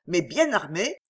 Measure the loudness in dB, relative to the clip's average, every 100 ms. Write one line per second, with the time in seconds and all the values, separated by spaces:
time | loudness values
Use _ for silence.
0 | -2 -2 0 2 2 2 -2 -4 -4 -4
1 | _